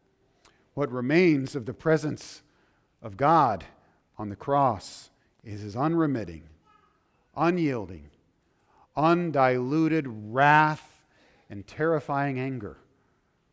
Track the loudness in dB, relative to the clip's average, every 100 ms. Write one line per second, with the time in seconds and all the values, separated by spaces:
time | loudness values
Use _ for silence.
0 | _ _ _ _ -20 _ _ -6 -6 -4
1 | 0 4 4 4 0 -6 -10 -6 0 0
2 | 0 -8 -10 -18 _ _ _ _ _ _
3 | -14 0 4 4 4 0 -6 _ _ _
4 | _ -12 -10 -8 -2 2 2 0 -6 -18
5 | -20 _ _ _ -14 -12 -10 -2 0 2
6 | 0 -2 -6 -12 -16 _ _ _ _ _
7 | _ _ _ -2 0 0 0 -2 -6 -12
8 | -18 _ _ _ _ _ _ _ _ 0
9 | 2 2 0 2 4 2 0 0 0 0
10 | -4 -8 -6 2 6 6 6 0 -8 -20
11 | _ _ _ _ -16 -16 -12 -4 -2 -2
12 | -2 -4 -4 -4 -6 -8 -10 -16 _ _
13 | _ _ _ _ _